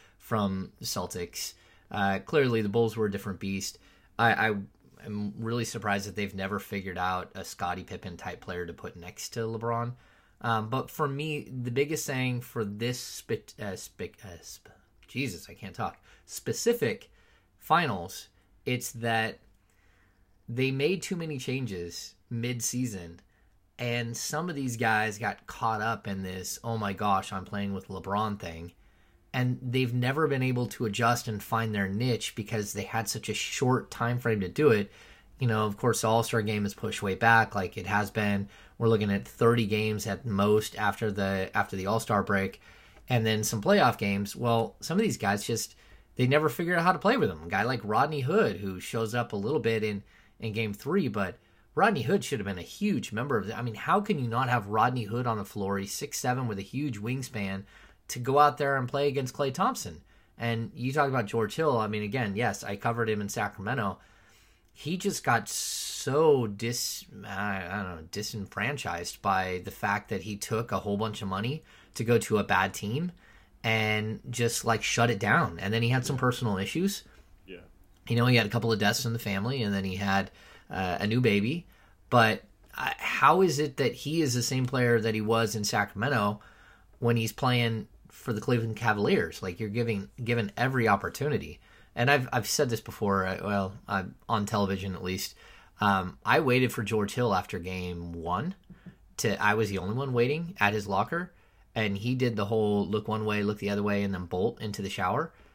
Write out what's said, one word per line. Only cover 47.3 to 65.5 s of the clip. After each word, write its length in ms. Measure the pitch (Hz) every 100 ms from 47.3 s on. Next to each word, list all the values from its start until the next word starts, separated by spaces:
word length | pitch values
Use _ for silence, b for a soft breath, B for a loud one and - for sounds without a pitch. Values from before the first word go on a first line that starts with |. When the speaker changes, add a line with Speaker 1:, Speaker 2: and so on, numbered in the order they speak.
| 80
Speaker 1:
A 40 | 82
guy 140 | 98
like 180 | 113 131
Rodney 360 | 104 110 151 151
Hood, 360 | 131 196 160 95
who 240 | 98 90
shows 340 | - 120 113
up 180 | 120 117
a 40 | 104
little 240 | 101 151
bit 240 | 113 113
in, 180 | 107 101 - b b b
in 120 | 117
game 220 | 104 110
three, 320 | 101 131 185 143
but 320 | 107 95 - b b b
Rodney 280 | - 202 180
Hood 220 | 120 196
should 160 | - 127
have 60 | 101
been 120 | 92
a 40 |
huge 500 | - - 104 131 131
member 240 | 104 139 120
of 100 | 95
the, 100 | 110
I 60 |
mean, 120 | 120
how 260 | 110 - 185
can 180 | 202 170
you 80 | 123
not 220 | 117 127
have 180 | 123 104
Rodney 380 | 107 120 127
Hood 240 | 104 117 123
on 100 | 110
the 60 |
floor? 340 | 101 107 98 98
He's 140 | 98
six 260 | - - -
seven 300 | 127 123 123
with 100 | 98
a 40 |
huge 380 | 95 127 147 104
wingspan 640 | 107 131 127 110 98 98 98 B B B -
to 100 | -
go 200 | 123 135
out 200 | 147 -
there 180 | 143 139
and 120 | 123
play 180 | 139 143
against 280 | 135 127
Klay 200 | - 143
Thompson. 480 | 131 214 247 - 78 - b b b
And 360 | 117 113 117
you 180 | - 123
talk 160 | 143 139
about 180 | 127 101
George 280 | 113 107
Hill. 240 | - 160 120
I 100 | 107
mean, 140 | 107
again, 340 | 104 104 110 98
yes, 280 | 120 98
I 120 | - 101
covered 320 | 120 117 113
him 120 | 107
in 80 | 101
Sacramento. 680 | - 101 - 101 131 104 90 b b b b b b b
He 240 | - - 180
just 280 | 202 160
got 240 | - 117
so 1000 | 101